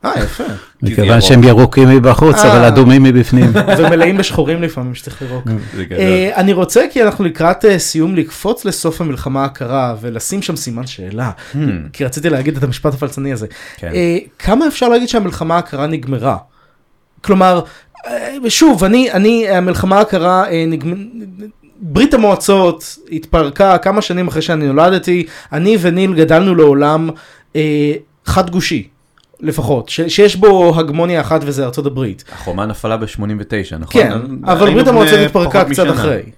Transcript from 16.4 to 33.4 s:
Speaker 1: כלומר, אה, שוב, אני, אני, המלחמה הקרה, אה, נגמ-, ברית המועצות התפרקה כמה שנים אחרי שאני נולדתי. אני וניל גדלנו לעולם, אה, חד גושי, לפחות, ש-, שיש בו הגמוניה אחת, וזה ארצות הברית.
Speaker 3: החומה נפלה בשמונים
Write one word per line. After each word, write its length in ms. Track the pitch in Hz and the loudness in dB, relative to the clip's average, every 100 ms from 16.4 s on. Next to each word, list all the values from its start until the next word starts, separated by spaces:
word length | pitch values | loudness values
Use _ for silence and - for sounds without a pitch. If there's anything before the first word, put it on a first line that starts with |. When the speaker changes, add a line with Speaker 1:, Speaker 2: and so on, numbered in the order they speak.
| _ _ _ _ _ _ _ _ | _ _ _ _ _ _ _ _
Speaker 1:
כלומר, 400 | - 185 185 180 170 - _ _ - | -2 2 4 2 -4 -18 _ _ -10
אה, 40 | 240 226 277 240 | -10 -8 -6 -4
שוב, 340 | - 320 214 | 2 4 4
אני, 280 | 190 233 254 | 2 2 2
אני, 380 | 185 208 233 214 | 2 2 2 0
המלחמה 500 | 185 180 180 190 196 | 0 0 -2 0 2
הקרה, 440 | 214 190 175 185 202 | 2 0 0 0 0
אה, 120 | 165 165 | -2 -4
נגמ-, 540 | 160 143 185 208 233 202 185 214 _ _ _ | -4 -6 -8 -12 -16 -18 -18 -20 _ _ _
ברית 320 | 180 147 285 | -6 -2 0
המועצות 840 | 262 214 190 - 196 180 165 - - - | 2 2 0 0 2 2 -2 -12 -20 -12
התפרקה 680 | 156 - 170 147 143 196 175 | -12 -4 -2 -2 0 2 2
כמה 240 | 190 208 | 0 -2
שנים 260 | - 180 180 | -2 -4 -4
אחרי 140 | 156 | -4
שאני 260 | 156 160 147 | -4 -2 0
נולדתי. 580 | 135 175 190 175 180 160 - - | 2 2 2 0 -2 -4 -12 -10
אני 240 | 147 180 220 | -4 0 2
וניל 320 | 175 170 190 | 2 0 0
גדלנו 420 | 170 156 160 190 175 | 2 2 4 2 4
לעולם, 540 | 151 139 147 156 160 156 - _ _ 156 | 4 4 2 0 -4 -8 -20 _ _ -4
אה, 380 | 156 147 147 156 _ _ - | -2 0 -2 -4 _ _ -2
חד 240 | 180 180 | -2 0
גושי, 380 | 180 - 160 - _ _ _ _ _ | -4 -4 -6 -8 _ _ _ _ _
לפחות, 480 | 151 156 120 135 - | -8 -6 -2 -4 -4
ש-, 120 | - | -6
שיש 340 | 165 180 208 180 | -4 2 2 4
בו 440 | 214 190 175 160 | 4 6 4 2
הגמוניה 420 | 160 156 170 170 | -2 -2 -2 -2
אחת, 200 | 143 160 143 | -2 -2 -2
וזה 200 | 135 127 | -6 -6
ארצות 200 | 127 143 | -4 -6
הברית. 380 | 127 123 95 - | -4 -8 -8 -16
Speaker 3:
החומה 320 | - - 90 107 | -16 -10 -6 -6
נפלה 320 | 107 110 110 | -6 -6 -6
בשמונים 400 | 110 - 104 107 | -6 -8 -6 -8